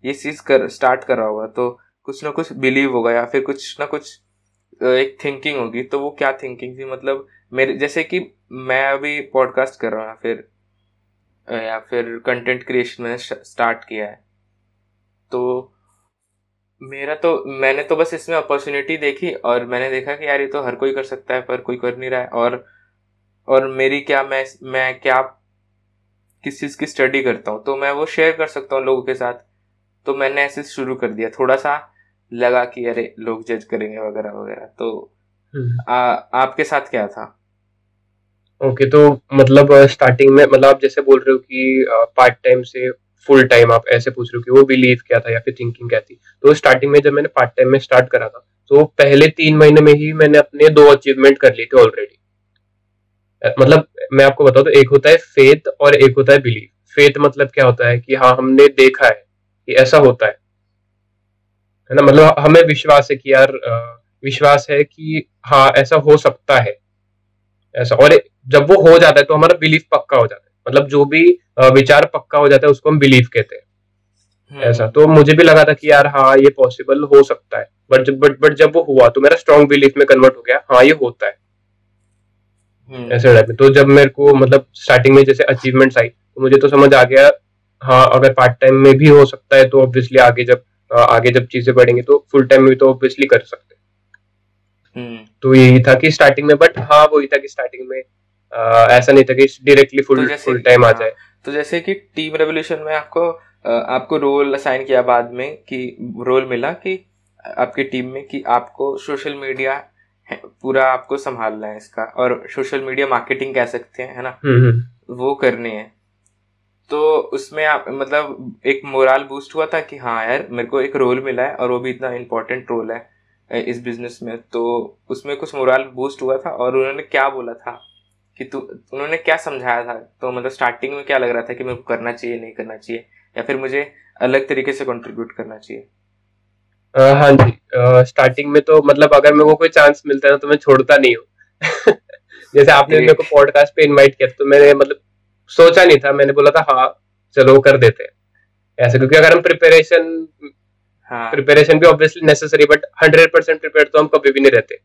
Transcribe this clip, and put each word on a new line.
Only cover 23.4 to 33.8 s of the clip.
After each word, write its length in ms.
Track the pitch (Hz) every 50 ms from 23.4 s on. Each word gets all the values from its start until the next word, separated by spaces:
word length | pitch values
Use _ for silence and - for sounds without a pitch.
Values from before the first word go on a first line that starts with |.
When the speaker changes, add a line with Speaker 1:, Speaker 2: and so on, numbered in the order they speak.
| _ -
Speaker 1:
और 200 | 135 131 131 135
मेरी 320 | 131 131 131 135 139 143
क्या, 220 | 139 143 147 135 135
मैं, 220 | 139 135 135 135 131 _ _ -
मैं 380 | 131 127 131 131 131 127 127
क्या, 360 | _ 139 131 131 131 131 _ _ _ _ _ _ _ _ _ _ _ _ _ _ _ _ _ _ _ _ _ _ _
किस 160 | 143 139 -
चीज़ 180 | - 143 143 _
की 80 | 156
स्टडी 360 | - - - 135 127 135 139 127
करता 280 | 127 113 101 _ -
हूँ, 140 | 107 113 _
तो 120 | - 139
मैं 160 | 135 139 143 143
वो 140 | 143 156
शेयर 260 | 156 - - 160 160 160
कर 140 | 160 160
सकता 300 | 151 - 147 135 - 139
हूँ 80 | 135 135
लोगों 180 | 131 135 127 123
के 120 | 127 131
साथ। 180 | 127 127 120 120 - _ _ _ _ _ _ _ _ _ _ _ _ _
तो 80 | - 139
मैंने 280 | 139 139 135 139 143 143
ऐसे 200 | 139 139 - 147
शुरू 320 | 143 - - 135 127 131
कर 140 | 127 - 113
दिया, 220 | 107 104 110 113
थोड़ा 260 | - - 135 127 131
सा 360 | 135 135 151 143 151 - _ _ _ _ _ _ _ _ _ 120
लगा 320 | 117 120 123 123 127 123
कि 220 | - - 127 120
अरे 280 | 117 117 120 110 - _ -
लोग 280 | 110 113 113 110 113 117
जज 160 | 117 107 110
करेंगे 340 | _ - 110